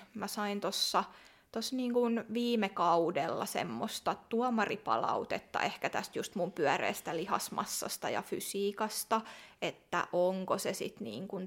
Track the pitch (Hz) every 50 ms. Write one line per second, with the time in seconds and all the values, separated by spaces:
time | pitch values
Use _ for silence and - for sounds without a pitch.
0 | - - - 214 196 196 - 220 208 202 202 202 - 185 196 - - - - 185
1 | 202 - - - - - - - _ _ - 226 220 - 262 254 247 240 240 247
2 | 240 233 233 226 - - 214 240 240 240 240 226 202 196 208 - 175 175 170 170
3 | 170 160 180 - 165 165 - 107 190 202 - - - - 110 - 220 220 - -
4 | - - 185 - - - 233 226 247 254 233 220 202 - - 202 - - 110 113
5 | - - - - - - - - - - - - - 196 - - - - - 202
6 | 196 - - - 196 - - 202 - 180 - - 151 135 147 - - 202 208 -
7 | - - 160 165 175 202 220 - - - - - - - - - - - - -
8 | - 113 113 110 - - - - - - - 196 202 202 220 - 220 214 - -
9 | - - 226 220 220 - - - - - - _ - 165 - - _ _ - 175
10 | - - - 175 175 180 190 190 185 190 - 190 - - 190 - - 202 - -
11 | 214 226 208 - 190 196 - 185 185